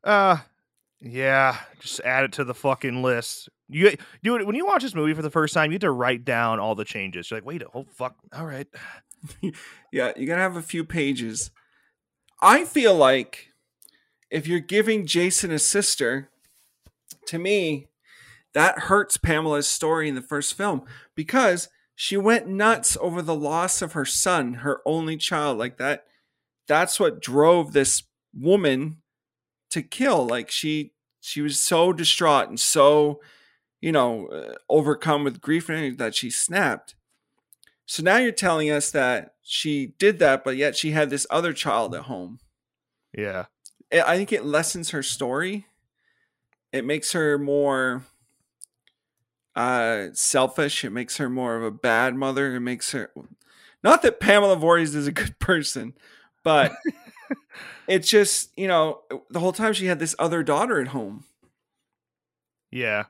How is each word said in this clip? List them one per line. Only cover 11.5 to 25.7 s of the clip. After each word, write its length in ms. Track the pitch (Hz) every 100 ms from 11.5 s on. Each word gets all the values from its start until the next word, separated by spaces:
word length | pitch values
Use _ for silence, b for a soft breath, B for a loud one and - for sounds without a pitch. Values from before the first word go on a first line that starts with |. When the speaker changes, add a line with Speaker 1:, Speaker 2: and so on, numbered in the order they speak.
| _ _ _ _ _ _ _ _ _
Speaker 2:
I 240 | 185 269
feel 300 | 339 302 233
like 540 | 175 131 131 - - - _ _ _ _ b b b b
if 160 | 156 151
you're 140 | 175
giving 440 | - 202 214 220
Jason 460 | 165 170 180 180 190
a 80 | 156
sister, 720 | - 196 196 - 120 131 135 _ _ _ _ _ _ _ _ - -
to 120 | 165
me, 500 | 180 208 165 143 - _ b b b b b
that 240 | 147 175 -
hurts 340 | - 196 202 -
Pamela's 500 | 165 156 160 147 143
story 400 | - 160 160 151
in 60 |
the 80 | 131
first 320 | 123 147 143 -
film 260 | 208 147 B B B
because 540 | - 156 254 233 180 - _ _
she 220 | - - 196
went 300 | 202 233 220
nuts 480 | 190 214 226 - -
over 200 | 180 170
the 140 | 160
loss 480 | 160 147 165 180 -
of 100 | 165
her 140 | 156 131
son, 480 | - 190 175 123
her 260 | 120 139 - -
only 300 | 160 160 160
child. 400 | - 165 147 117
Like 180 | 123